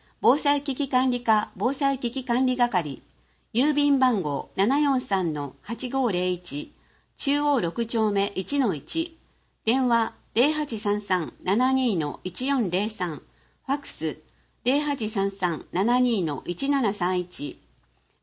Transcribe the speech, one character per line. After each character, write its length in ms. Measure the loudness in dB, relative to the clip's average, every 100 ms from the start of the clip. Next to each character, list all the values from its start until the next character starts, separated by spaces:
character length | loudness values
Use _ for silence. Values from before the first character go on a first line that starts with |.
| _ 0
防 160 | 2 4
災 260 | 2 0
危 120 | 0 -4
機 120 | 0
管 220 | 2 2
理 120 | 0
課 280 | 2 2 0 -2
防 180 | -2
災 260 | 0 0 0
危 120 | -2
機 120 | -4
管 220 | -2 0 2
理 100 | 2
係、 460 | 2 2 -2 -8 _ _ _ _ _
郵 200 | 0 2
便 260 | 2 4 4
番 220 | 4 2
号 280 | 0 -4 -6 0
七 240 | 2 2
四 220 | 2 0
三 320 | 0 0 0
の 220 | -2 -6 -8
八 280 | -10 -6 -4
五 220 | 0 0
零 200 | 2 0
一、 420 | -2 -6 -8 -10 _ _ _ _ -6
中 240 | 0 2
央 200 | 2 2
六 240 | 0 -2 -2
丁 260 | 0 2
目 200 | 2 0 -2
一 240 | -2 0
の 140 | 0
一、 440 | -2 -4 -4 -4 -8 _ _ _ _ -2
電 220 | 0 2
話 260 | 2 0 -6 _
零 200 | 0 2
八 260 | 2 -4 -4
三 220 | -2 -2
三 320 | 0 -2 -2 -6
七 280 | -2 2 2
二 240 | 2 2 0
の 220 | -2 -6
一 240 | -10 -6 -2
四 220 | 0 0
零 200 | 0 -2
三、 320 | -4 -6 -6 -12 _ _ _ -4
フ 60 |
ァ 40 | -4
ッ 20 |
ク 80 | -4
ス 320 | -6 -4 -6 _ _ _ _
零 180 | 0 2
八 280 | 0 -2 -2
三 200 | 0 -2
三 380 | 0 -2 -2 -4
七 280 | -2 2 2
二 240 | 2 2
の 180 | -2 -4 -6
一 220 | -4 -2
七 240 | 0 0
三 260 | 0 -2 -2
一、 400 | -4 -8 -10 -10 _ _ _ _ _ _